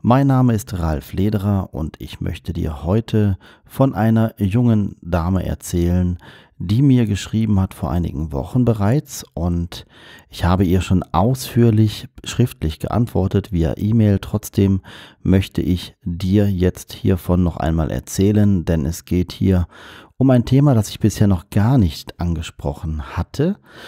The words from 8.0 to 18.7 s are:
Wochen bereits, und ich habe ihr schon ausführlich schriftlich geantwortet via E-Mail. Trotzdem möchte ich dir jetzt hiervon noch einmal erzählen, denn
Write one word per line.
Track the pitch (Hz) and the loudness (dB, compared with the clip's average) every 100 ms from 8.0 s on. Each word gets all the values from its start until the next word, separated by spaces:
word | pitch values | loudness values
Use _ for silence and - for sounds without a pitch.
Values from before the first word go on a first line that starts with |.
| 82 - 80 | -4 -4 -6
Wochen | - - 127 120 | -6 -4 0 0
bereits, | 110 101 139 - - - | 0 0 0 -4 -16 -14
und | - 87 87 87 - - - - - _ | -6 -2 -2 -4 -10 -20 -20 -20 -20 _
ich | - | -4
habe | 85 92 95 | 0 2 2
ihr | 92 | 2
schon | 87 92 | 2 -2
ausführlich | - 80 104 131 - 117 117 107 107 - - - | 0 0 0 -2 -2 2 4 4 2 0 -16 -18
schriftlich | - - 117 - 80 - | -12 -2 -2 0 -6 -6
geantwortet | - - 117 98 92 101 95 | -6 -4 -2 -2 0 -2 -2
via | 87 80 53 | -2 -2 -2
E-Mail. | 104 113 107 98 | 0 2 4 2
Trotzdem | - 107 - - 98 98 - - - _ | 0 -6 -4 0 2 2 -4 -20 -20 _
möchte | - 92 95 - | 0 0 0 -4
ich | - 90 - _ | -2 -2 -4 _
dir | - 85 95 101 101 | -10 -6 0 2 2
jetzt | 95 90 - - | 2 0 -2 -14
hiervon | - - 92 - 90 | -6 -2 -2 0 2
noch | 87 - | 2 0
einmal | - 80 78 | -2 0 -2
erzählen, | - - - 98 107 104 98 | -4 -6 0 2 4 4 2
denn | 80 | 0